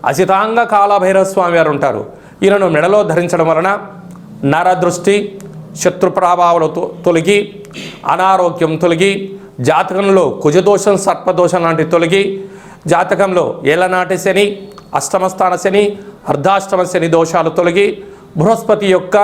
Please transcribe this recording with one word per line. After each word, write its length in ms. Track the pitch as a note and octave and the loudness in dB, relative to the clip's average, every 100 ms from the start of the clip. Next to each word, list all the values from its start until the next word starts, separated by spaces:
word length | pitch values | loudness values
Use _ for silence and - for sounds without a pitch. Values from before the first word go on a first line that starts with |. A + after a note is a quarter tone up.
| - | -2
అజితాంగ 580 | C#3+ F#3 F#3+ A3 A3+ | 0 2 2 2 0
కాలభైరవ 600 | A#3 G#3+ G3+ G3+ F#3 F#3+ | 2 2 4 2 2 2
స్వామి 340 | F#3+ G3 F3 E3+ | 2 0 2 2
వారు 120 | D#3 | 2
ఉంటారు. 360 | C#3 C#3 G#2+ - - - - | 0 -2 -2 -8 -16 -20 -2
ఈయనను 260 | G3 G3+ F#3 | 2 2 2
మెడలో 340 | D3+ F3 G#3 | 2 2 2
ధరించడం 440 | F#3 D#3+ F3 F3 D#3+ | 2 0 0 0 2
వలన 300 | D#3+ F#3 G3+ - - - - - - C#3 | 2 0 -4 -8 -18 -20 -20 -20 -4 0
నరదృష్టి, 920 | D#3 F3+ F3+ F3 E3+ - G3+ G3+ - - - - - | 2 2 2 0 0 0 0 -2 -12 -16 -18 -16 -4
శత్రు 340 | F3+ F3+ F#3 | -4 0 -2
ప్రభావాలు 580 | F#3 F3+ F3 E3+ E3+ D#3 | 2 0 2 2 2 0
తొ-, 360 | E3 - - F3+ | -2 -8 -4 0
తొలగి, 580 | E3 D#3+ G3+ G3+ - - - - - - | 0 2 0 -2 -12 -18 -16 -16 -10 -4
అనారోగ్యం 680 | E3 F#3 F#3 F3+ E3 D#3+ D#3+ | 0 2 2 0 0 -2 0
తొలగి, 580 | F3 E3 G3 G3 G3 - - - | 0 2 0 -2 -8 -14 -16 -4
జాతకంలో 680 | B2+ D#3 F#3 F#3 G3 F#3+ D3+ | 0 0 0 -2 2 4 2
కుజదోషం, 680 | - D3+ E3 F#3 G3+ G#3 G3 | 0 2 2 2 2 2 0
సర్పదోషం 640 | F#3+ E3+ - F3 F3 F3+ | 0 -2 -2 0 2 2
లాంటివి 280 | E3 D#3+ D#3+ | 0 0 0
తొలగి, 500 | E3+ E3+ G3 G3 - - - - - D#3+ | 0 2 0 0 -6 -12 -18 -20 -12 -2
జాతకంలో 760 | E3 F#3 F3+ G3 F3+ C3 - C3+ | 0 0 0 0 0 0 -2 0
ఏలనాటి 520 | D#3+ F3+ F#3 F3+ F#3 | 0 0 0 -2 -2
శని, 440 | G3+ F#3 G#3 G3+ - - - C#3+ | 0 0 0 -2 -14 -20 -8 -6
అష్టమస్థాన 600 | - F#3+ F#3 F#3 F#3 F3 | -2 -2 -2 0 -2 0
శని, 420 | G3 G3 G#3 G3+ - - - | 0 2 0 -4 -16 -14 -6
అర్ధాష్టమ 540 | C#3+ F3+ G3 G3 F#3 | -2 0 0 0 -2
శని 240 | F3 F3+ E3 | 0 -2 2
దోషాలు 420 | E3 E3 F3 D#3+ | 2 2 0 0
తొలగి, 540 | D#3+ F3 F3 G#3 - - - - - | 0 0 2 0 -2 -14 -20 -12 -2
బృహస్పతి 500 | F3 A3+ - G#3+ G3 | 0 0 0 0 2
యొక్క 300 | F#3 F#3 G#3 | 0 2 0